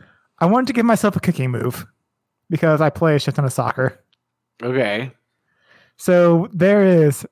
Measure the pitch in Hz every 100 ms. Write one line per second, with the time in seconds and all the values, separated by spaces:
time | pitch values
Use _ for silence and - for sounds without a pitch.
0 | _ _ _ - 170 240 262 240 233 220
1 | 208 - - 165 127 113 123 - - _
2 | _ _ _ _ - 160 165 151 151 -
3 | 165 147 139 135 139 - 117 - 131 -
4 | _ _ _ _ _ _ 120 131 110 107
5 | 131 - _ _ _ _ _ _ _ _
6 | - 180 175 170 196 170 185 208 190 170
7 | 151 131 -